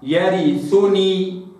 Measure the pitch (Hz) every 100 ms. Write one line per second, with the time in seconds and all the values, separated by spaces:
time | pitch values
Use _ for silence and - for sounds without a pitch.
0 | 131 160 190 185 156 139 - 196 202 190
1 | 190 190 185 185 - -